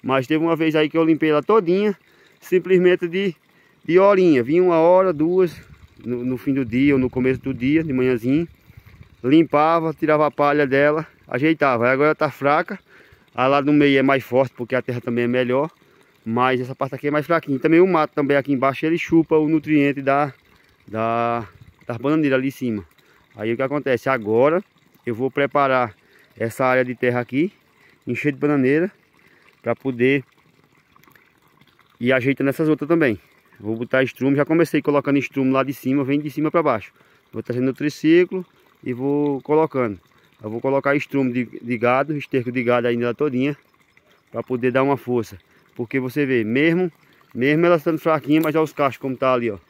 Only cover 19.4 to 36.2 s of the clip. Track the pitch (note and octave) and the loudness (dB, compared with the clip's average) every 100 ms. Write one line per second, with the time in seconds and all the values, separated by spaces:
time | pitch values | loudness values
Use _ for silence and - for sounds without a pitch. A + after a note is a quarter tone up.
19.4 | D3+ D#3+ D3+ D3+ C#3+ C#3 C3+ C#3 D3 - | 2 -2 2 2 2 0 0 0 0 -6
20.4 | _ _ _ _ - G#2+ A2+ A#2 A#2 A#2 | _ _ _ _ -10 -6 -2 -2 -2 -4
21.4 | A2 - - _ - A#2+ C3 D#3 D3 C3 | -8 -18 -20 _ -12 -6 -2 0 0 0
22.4 | C3+ - B2+ G#2+ F2 _ _ _ _ - | -2 -6 -6 -6 -8 _ _ _ _ -10
23.4 | A2 A#2 C3 D3 - B2 - C3 G#2 A2+ | -6 -4 -4 -4 -2 -2 -2 -4 0 2
24.4 | C#3 E3+ - _ _ _ - A2 C3 C3 | 2 2 -6 _ _ _ -10 -6 -4 -2
25.4 | C#3 D3 C#3 C3 A#2+ - _ _ _ - | -2 0 2 0 -2 -6 _ _ _ -8
26.4 | A2+ - B2+ B2+ B2+ B2 B2 B2 A#2+ C3 | -8 -2 0 2 0 -2 -2 -2 -4 -4
27.4 | F3+ _ _ _ _ _ - B2 C#3+ C3+ | -4 _ _ _ _ _ -8 -4 -4 -2
28.4 | C#3+ D3 C3 D3 F#3+ _ _ _ _ _ | 0 2 2 2 -2 _ _ _ _ _
29.4 | _ _ - A#2 C3+ B2 B2+ C#3 - _ | _ _ -6 -4 -6 0 2 2 -4 _
30.4 | _ _ _ _ _ _ _ _ _ _ | _ _ _ _ _ _ _ _ _ _
31.4 | _ _ _ _ _ _ A#2+ C3 B2 C3+ | _ _ _ _ _ _ 0 2 0 0
32.4 | C#3 C3+ D#3 D3+ D3 E3+ D3 G#2 _ _ | -2 0 0 0 0 0 2 -2 _ _
33.4 | _ _ G2+ A2+ A#2 C3 C3 - C3 C#3+ | _ _ -8 -8 -2 0 -2 -2 0 0
34.4 | D3 D#3+ D#3+ D#3 C#3 C#3+ C#3+ C#3 B2 - | 0 0 0 0 0 -2 0 -2 -2 -2
35.4 | C3 C3+ C3 C3+ B2+ C#3 C3 C#3+ | 0 0 -2 -4 -4 -2 -2 -4